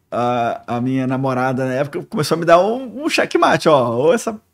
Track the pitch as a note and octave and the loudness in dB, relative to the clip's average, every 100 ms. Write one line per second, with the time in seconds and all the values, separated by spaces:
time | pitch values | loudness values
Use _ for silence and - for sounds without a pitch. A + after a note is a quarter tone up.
0 | _ A2 A#2+ B2 A#2 - - A#2+ B2+ C3 | _ -4 -2 -2 -2 -6 -6 -4 -2 -2
1 | B2+ C3 C3+ B2+ B2+ B2+ C3 B2+ C#3+ - | -2 -4 -2 -2 -2 -2 -2 -4 -4 -8
2 | - A3 D3 E3 E3+ E3+ G3 B3 B3+ A3 | -8 -6 -2 0 6 6 6 -2 -8 -8
3 | D#4 - - E4+ D#4+ - E3 C#3+ A#2+ A#2 | -4 -2 0 2 2 2 4 4 2 2
4 | D#3 A3+ A3+ G#3+ _ | 2 2 -2 -10 _